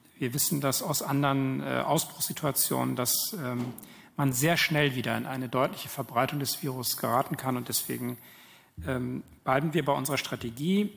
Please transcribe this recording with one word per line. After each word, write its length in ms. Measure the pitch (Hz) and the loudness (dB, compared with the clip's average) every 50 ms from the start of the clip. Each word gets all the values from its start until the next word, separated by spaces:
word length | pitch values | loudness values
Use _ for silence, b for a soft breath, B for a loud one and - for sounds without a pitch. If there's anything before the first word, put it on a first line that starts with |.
| _ - _ | _ -20 _
Wir 180 | - 139 120 117 | -4 -4 -2 0
wissen 260 | 143 - - 160 143 | 0 2 2 2 2
das 240 | 143 135 127 - - | 2 2 0 0 0
aus 180 | - 147 - | 0 -2 -2
anderen, 640 | - 139 143 139 143 139 139 135 135 131 131 139 139 | 0 0 2 2 4 4 4 2 2 0 0 -2 -2
äh, 180 | 135 127 127 - | -2 0 0 2
Ausbruchssituationen, 1120 | 147 143 165 - - - - - - - - 156 143 131 - - - 131 127 127 131 127 | 2 2 2 0 -2 -4 -4 -4 -4 -2 -2 -2 0 2 2 2 2 2 0 0 0 0
dass, 380 | 127 123 - - - - - | 0 0 2 2 0 0 -2
ähm, 400 | - 185 139 123 123 123 120 123 110 B B B B B B B B | -4 -4 -4 -4 -4 -4 -4 -6 -8 B B B B B B B B
man 160 | - 143 139 | 0 2 2
sehr 240 | 123 120 139 165 170 | 2 4 4 4 4
schnell 380 | 160 - - 160 147 151 143 123 | 4 2 2 4 4 4 4 2
wieder 220 | 127 110 113 113 | 0 -2 0 -2
in 100 | 113 123 | -2 -2
eine 220 | 139 135 127 131 117 | -4 -4 -6 -4 0
deutliche 400 | - 127 139 147 - - - - | 2 2 2 2 0 -4 -10 -8
Verbreitung 500 | - 139 127 - 131 117 135 127 147 147 | -6 -8 -8 0 2 2 2 2 0 -2
des 240 | 139 - - - | -2 -2 -2 -2
Virus 340 | - 139 127 127 117 - - | -4 -4 -4 -4 -4 -4 -2
geraten 400 | - - 117 113 127 139 - - | -2 0 2 2 2 2 0 -4
kann. 200 | - - 131 127 | -4 -2 -2 -2
Und 120 | 123 120 - | -2 -2 -2
deswegen, 500 | 117 - - - 123 120 123 120 123 B B B B B B B B B B B B - 85 | -2 -2 -2 -4 -4 -4 -4 -4 -6 B B B B B B B B B B B B -8 -4
ähm, 380 | - 131 123 127 123 131 - - - - - | -4 -2 -2 -2 -4 -4 -6 -8 -12 -18 -6
bleiben 320 | - 135 131 147 151 160 151 | 0 2 2 2 2 2 0
wir 100 | 170 139 | 2 2
bei 80 | 143 | 2
unserer 240 | 139 139 131 143 143 | 2 2 0 0 -2
Strategie, 760 | - - - 131 - - 117 113 127 147 180 190 202 208 208 - | -2 -2 -4 -6 -6 -6 -8 -6 -2 0 2 4 4 2 2 -2